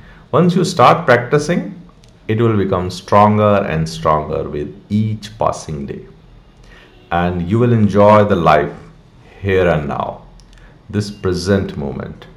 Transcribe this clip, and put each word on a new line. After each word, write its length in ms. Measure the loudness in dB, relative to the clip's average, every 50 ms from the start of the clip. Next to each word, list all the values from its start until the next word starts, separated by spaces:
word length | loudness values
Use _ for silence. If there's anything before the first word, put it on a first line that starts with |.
| -20 -20 -20 -20 -10 -2
Once 240 | 0 2 2 2 2
you 100 | 0 0
start 400 | 0 2 4 4 4 4 2 2
practicing, 760 | 2 2 2 2 0 -2 -2 0 -2 -4 -4 -6 -8 -14 -18 -20 -20 -20 _ -20 -20 -20 _ _
it 140 | -4 -2 0
will 160 | 0 0 2
become 340 | 0 0 0 -2 -2 -4 -4
stronger 760 | -8 -10 -4 2 4 4 4 4 4 4 2 4 2 2 0 -2
and 200 | -4 -4 -4 -4
stronger 600 | -6 -4 0 0 0 0 -2 -4 -6 -6 -6 -6
with 260 | -8 -8 -10 -10 -12 -16 -10 -4
each 480 | -2 -2 -2 -2 -6 -8 -12 -12 -6 -4
passing 480 | -2 -2 -2 -4 -8 -12 -10 -10 -10
day. 200 | -10 -12 -14 -16 -20 -20 -20 _ -20 -20 -20 -20 _ _ _ -20 -20 -20 -20 -20 -20 _ -20 _ -6
And 380 | -4 -2 -2 -2 -2 -4 -4 -2
you 100 | 0 0
will 140 | 2 2
enjoy 520 | 2 2 2 2 4 4 6 6 6 6 4
the 120 | 2 0
life 380 | 2 2 4 4 2 2 -2 -6 -14 -20 -20 -20 -20 -20 _ _ -20 -20 -20 -16 -8
here 280 | -4 -2 0 2 2 2
and 180 | 0 0 -2 -4
now, 380 | -6 -6 -6 -8 -10 -14 -18 -20 -20 -20 -20 -20 -20 -20 -20 -20 -20 -20 _ -8
this 200 | -6 -4 -4 -6
present 680 | -8 -6 -4 -4 -4 -2 0 0 0 0 0 -4 -8
moment. 500 | -8 -8 -8 -10 -10 -12 -14 -16 -18 -20 -20 -20